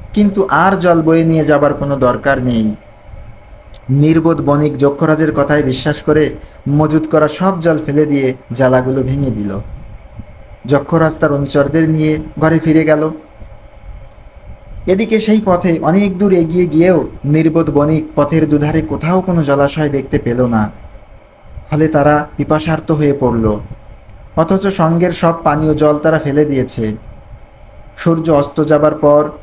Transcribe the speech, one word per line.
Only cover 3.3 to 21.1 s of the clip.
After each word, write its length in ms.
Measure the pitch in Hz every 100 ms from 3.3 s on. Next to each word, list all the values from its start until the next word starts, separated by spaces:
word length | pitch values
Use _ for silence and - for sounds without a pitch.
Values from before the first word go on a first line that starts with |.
| - - - - - -
নির্বোধ 520 | 139 151 160 160 156
বণিক 360 | 139 143 151 135
যক্ষরাজের 540 | 139 139 156 156 156
কথায় 320 | 131 139 147
বিশ্বাস 380 | 135 131 151 147
করে 340 | - 151 147 - - - 139
মজুত 400 | 147 151 151 156
করা 160 | 160 151
সব 320 | - 190 180
জল 200 | 170 151 -
ফেলে 200 | 143 147
দিয়ে 280 | 143 131 127 -
জালাগুলো 520 | 123 127 127 127 135
ভেঙে 280 | 131 139 135
দিল। 280 | 104 101 98 - - - - - - - - - - 127
যক্ষরাজ 520 | 143 - 165 156 156
তার 160 | 151
অনুচরদের 560 | 143 143 147 143 160 160
নিয়ে 300 | 156 156 156 151 -
ঘরে 200 | 156 160
ফিরে 240 | 160 156
গেল। 260 | 156 151 156 156 - - - - - - - - - - - - - - - - -
এদিকে 320 | 190 220 220
সেই 220 | 214 220 202
পথে 340 | 180 185 160
অনেক 360 | 151 190 202 180
দূর 160 | 202
এগিয়ে 320 | 180 160 175 170
গিয়েও 420 | 156 180 165 113 - 143
নির্বোধ 440 | 156 160 165 156
বণিক 380 | 143 147 160 - -
পথের 340 | 143 160 151
দুধারে 320 | 147 147 160
কোথাও 400 | 156 143 160 185
কোনো 220 | 185 170
জলাশয় 460 | 143 139 139 156 147
দেখতে 300 | 135 131 147
পেল 260 | 120 120 123
না। 240 | 113 104 - - - -